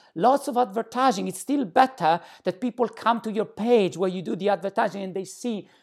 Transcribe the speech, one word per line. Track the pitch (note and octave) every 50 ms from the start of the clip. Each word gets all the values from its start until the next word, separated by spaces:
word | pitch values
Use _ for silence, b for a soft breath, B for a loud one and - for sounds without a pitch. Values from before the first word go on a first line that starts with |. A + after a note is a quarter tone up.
| b b b
lots | D#3+ F#3 A#3+ C4+ C#4 C#4+ D4
of | A#3+
advertising, | B3 B3 G3+ F#3+ A3+ A3+ - - A#3+ C4 C4 G#3 F#3+ F#3+ F#3
it's | F3+ -
still | - - C#4 C#4+ B3+
better | F3 - B3+ C4 C4 - - F3+ D#3 E3 E3+ B B B B B
that | F#3 F3+ -
people | - B3 - - A#3+ A3
come | - - - A3 A#3+ A3+
to | - A3
your | G3 A3 G3+
page | - - - G#3 A#3+ B3 A3+ G3 E3+ C#3+ E3
where | F#3+ F#3+
you | F3+ F#3+
do | E3+ G#3+ A3+
the | E3+ F#3+ G#3
advertising | G3+ - F3+ G3 G3 - A#3+ G3+ F3 G3
and | G3 F#3+ E3+
they | F#3+ F#3+
see | F#3 - - - B3 A3 G3 - b b b